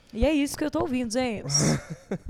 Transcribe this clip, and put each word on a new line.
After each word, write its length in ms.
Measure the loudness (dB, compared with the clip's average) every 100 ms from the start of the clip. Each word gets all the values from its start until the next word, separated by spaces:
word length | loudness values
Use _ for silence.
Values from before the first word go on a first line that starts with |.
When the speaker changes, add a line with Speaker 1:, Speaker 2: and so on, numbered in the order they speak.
| _
Speaker 1:
E 100 | 0
é 80 | 2
isso 240 | 4 0 -2
que 80 |
eu 60 | -2
tô 100 | -2
ouvindo, 320 | -2 -2 -2
gente. 320 | -2 -2 -4
Speaker 2:
<laughs> 60 | 0 2 4 2 -2 -14 -8 -8 -6